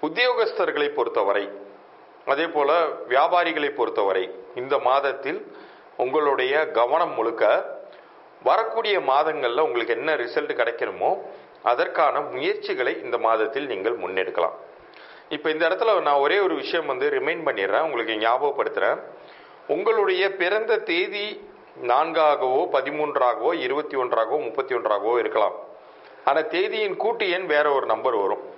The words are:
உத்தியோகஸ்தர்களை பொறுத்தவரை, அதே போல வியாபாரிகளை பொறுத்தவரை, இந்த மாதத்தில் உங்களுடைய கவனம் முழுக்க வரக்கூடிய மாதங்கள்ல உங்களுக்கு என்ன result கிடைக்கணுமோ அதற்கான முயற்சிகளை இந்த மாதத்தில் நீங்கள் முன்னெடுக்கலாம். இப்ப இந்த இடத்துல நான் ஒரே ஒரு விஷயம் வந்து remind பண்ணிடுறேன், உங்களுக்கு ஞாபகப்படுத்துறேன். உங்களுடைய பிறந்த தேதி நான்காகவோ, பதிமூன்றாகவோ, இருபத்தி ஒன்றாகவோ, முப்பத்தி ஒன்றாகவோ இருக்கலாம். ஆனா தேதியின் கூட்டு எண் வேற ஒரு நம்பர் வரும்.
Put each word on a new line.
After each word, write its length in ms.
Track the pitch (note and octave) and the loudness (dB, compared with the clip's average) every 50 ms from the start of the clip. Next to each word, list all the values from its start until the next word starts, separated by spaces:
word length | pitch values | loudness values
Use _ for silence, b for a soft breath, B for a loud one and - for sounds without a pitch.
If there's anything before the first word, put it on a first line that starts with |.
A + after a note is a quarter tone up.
| - | -4
உத்தியோகஸ்தர்களை 840 | D#3 D#3+ A#3 B3 B3+ A#3+ A3+ A3+ - - - F#3 - - D3 D3 C#3+ | -4 0 0 2 2 2 2 0 0 0 0 -2 0 0 0 -2 0
பொறுத்தவரை, 560 | C#3+ - A#2 A#2 - A2+ G#2 G2 G2+ G#2 G2+ G2 - - - - - - - - - - - - - - - | 0 -2 -2 0 0 0 2 2 2 0 0 -4 -10 -14 -16 -18 -20 -20 -20 -20 -20 -20 -20 -20 -20 -14 -2
அதே 200 | - C#3 C#3 D#3+ | -2 0 0 0
போல 240 | E3+ - D3+ C#3+ C#3 D#3 F3 E3 D3 - - - A#2+ | -2 0 0 2 2 4 2 2 0 -2 -8 -6 0
வியாபாரிகளை 640 | B2 C3+ D3+ E3+ F3 F3 F3 E3+ D#3+ D#3 D3 C#3+ | 2 4 4 4 4 2 2 2 0 -2 -2 -4
பொறுத்தவரை, 540 | C#3+ C#3 A#2+ A2 A2+ A2+ G#2 G2 F#2+ F#2+ F#2 F2+ - - - - - | 0 -2 -2 -2 0 0 0 2 2 0 0 -2 -8 -14 -16 -12 -10
இந்த 240 | B2 B2 C3+ C#3+ C3+ | -10 -4 -2 -2 0
மாதத்தில் 640 | - B2 C3 C#3 C#3+ C#3 B2 - - C3+ D#3+ G#3 G#3+ - B B B B B B B B B | 2 2 2 2 2 0 -4 -4 -6 -6 -6 -6 -10 -14 B B B B B B B B B
உங்களுடைய 580 | - B2 B2+ C3+ D#3 D3+ C#3+ C#3 B2 B2+ B2+ C#3 D3+ D#3 - | -4 -4 0 0 2 2 2 2 2 0 2 2 0 0 0
கவனம் 460 | - A2 A#2 B2 C#3 E3 F3 D#3+ D3+ | 2 2 2 4 4 2 2 0 0
முழுக்க 300 | A2+ A2+ A#2 A2+ - A2+ G#2 B2 F3 - - - - - B B B B B B B B B - - - | -2 -2 -2 0 2 4 4 4 4 0 -4 -12 -14 -16 B B B B B B B B B -20 -4 0
வரக்கூடிய 580 | B2 D#3 G3 A3+ A3 - A3+ A3 G#3+ G3+ F3+ | 2 2 2 2 0 -2 -2 0 2 0 0
மாதங்கள்ல 600 | D3+ C#3 C3 C#3 D#3 D#3+ D3+ D3+ C3+ A#2 A#2+ C3 | 2 2 2 4 4 2 0 0 -2 0 2 2
உங்களுக்கு 340 | D#3+ D3+ - A#2+ A2+ A2+ A#2 | 2 2 2 0 0 0 0
என்ன 160 | A2 C3 D#3 D#3 | 0 0 -2 0
result 380 | C#3 B2 A#2 - - - - D3 - | 0 -2 -2 -2 -4 -2 -2 0 0
கிடைக்கணுமோ 500 | A#2 A#2 A#2 - B2 G#2+ F#2+ F2+ F#2+ C3 F3+ - - B B B B B B B - | 0 0 0 -4 -4 -6 -4 -2 -2 -2 -2 -2 -6 B B B B B B B 0
அதற்கான 580 | - B2 B2+ F3 F3+ - - D#3+ C#3+ B2+ C#3 | 0 2 2 0 -2 0 2 2 2 2 0
முயற்சிகளை 720 | D3+ A#2 A#2+ B2+ C#3 F3+ - - - - G3+ B2+ B2 B2+ C3 D3+ - | -4 -4 -6 -4 -2 -2 -4 -4 -4 -6 -2 -2 -2 -2 -2 -4 -6
இந்த 140 | B2+ A#2 A#2 | -4 -4 0
மாதத்தில் 480 | A#2 A2 A2+ A2 A2 - - C3+ C#3+ | 2 2 2 2 2 0 -2 -6 -6
நீங்கள் 320 | C3+ A#2 F#2+ F#2+ A2 A#2+ A2+ | -4 -6 -2 -2 -2 -2 -2
முன்னெடுக்கலாம். 580 | F2+ F2+ F#2+ F#2+ F#2 - - - - - - - - - - - B B B B B B B B B B | -6 -4 -2 -2 -2 -2 -2 -2 -2 -2 -2 -8 -16 -20 -20 -20 B B B B B B B B B B
இப்ப 220 | D#3 D3 - E3 | -10 -4 -2 -2
இந்த 180 | D#3 D#3 E3 D#3+ | 0 2 2 0
இடத்துல 320 | F3 F#3+ A3+ A3+ G#3 F3+ | 2 2 2 2 2 2
நான் 240 | D#3 D3 C#3+ C#3+ C#3 | 4 2 2 4 4
ஒரே 140 | C#3+ E3+ G#3 | 4 2 2
ஒரு 160 | G3+ F3+ D#3+ | 2 2 0
விஷயம் 320 | - - - - E3+ D#3 | -2 -4 -2 -2 -2 -2
வந்து 200 | D3 C3+ B2+ C3+ D3 | -2 -2 0 0 0
remind 340 | C#3+ C3 C3 D3 E3+ F3 D#3+ | 0 0 0 -2 -2 -2 -2
பண்ணிடுறேன், 340 | C#3+ B2 G#2 G2 F#2+ G2 A#2+ | -2 -2 0 0 2 2 2
உங்களுக்கு 320 | D#3 D#3+ C#3+ A#2+ A#2 A2+ A2+ | 0 0 -2 -4 -2 -2 -2
ஞாபகப்படுத்துறேன். 840 | G#2+ A2 A2+ A#2+ C3 C#3+ C#3+ C#3 C#3 A2 G#2+ - G2+ F#2 G#2+ C#3 - - - - B B B B B B B B B B - | 0 2 2 2 2 2 0 0 0 -2 -2 0 0 0 0 0 0 -4 -14 -18 B B B B B B B B B B -4
உங்களுடைய 560 | C#3+ E3 G3 A3 A3 A3+ G3+ F#3+ F#3 F3+ F#3+ G3 F#3+ | -4 0 2 2 2 2 2 2 2 2 0 0 0
பிறந்த 440 | F#3+ F3+ F3+ G3+ G#3+ A3 A3 A3+ | 0 0 0 0 0 0 0 0
தேதி 500 | G3+ - - E3 F3 F#3+ G#3 G3+ G#3 G3+ G#3+ - - - - - - - - - - C3 | 0 0 -2 -2 -2 0 -2 -4 -6 -6 -6 -8 -12 -16 -20 -20 -20 -20 -20 -16 -8 0
நான்காகவோ, 800 | A#2+ A#2+ C3+ D#3 E3 E3 E3 D#3 D3+ C#3+ - - B2+ B2+ C#3 C3+ - - | 2 4 4 4 2 2 4 4 4 4 4 2 2 2 2 0 2 0
பதிமூன்றாகவோ, 800 | C#3 C3 C#3+ D3 D3+ D3+ D3 D3 C#3+ B2+ B2 A#2 G#2+ A#2 D3 F3 | 0 0 0 -4 -2 -4 -2 0 2 2 2 2 2 0 0 0
இருபத்தி 420 | E3 C3+ B2 C3+ D3 D3 D3 - | 0 -2 -2 -2 -2 -4 -4 -2
ஒன்றாகவோ, 420 | C3+ B2+ B2 A#2 A2+ A2+ A2+ C3 D3+ - | -2 -2 0 2 0 0 0 0 -2 -2
முப்பத்தி 300 | A#2 A2 - C3 - C3 | -4 -4 -4 -2 -2 -2
ஒன்றாகவோ 400 | A#2 - G#2+ G#2 G2+ G2 A2 A#2+ B2 | -2 0 0 0 0 2 2 2 2
இருக்கலாம். 380 | G#2+ G#2+ A2+ A2+ G#2+ F#2+ - - - - - B B B B B B B B B B | 0 0 2 2 0 0 0 -6 -14 -16 -18 B B B B B B B B B B
ஆனா 160 | - C#3 D#3+ | 0 2 2
தேதியின் 560 | D#3 D#3 - E3+ G3 G#3+ A3+ A3 G#3+ G3+ F#3 | 0 -2 -2 -2 -2 -2 -2 -2 -2 -2 -2
கூட்டு 340 | - - G#3+ A#3 A#3 A3 F#3+ | -2 -2 -2 0 0 0 0
எண் 160 | F3 F3+ F#3+ | 0 -2 -2
வேற 260 | E3 D3+ D3 D3+ D3+ C#3+ | 0 2 2 4 4 2
ஒரு 140 | C3+ - | 2 2
நம்பர் 300 | - A2 A2 A#2 B2+ A#2+ | 0 -2 0 0 0 0
வரும். 280 | G#2+ G2 F#2+ G#2 - - - - | 2 0 0 -2 -2 -6 -14 -16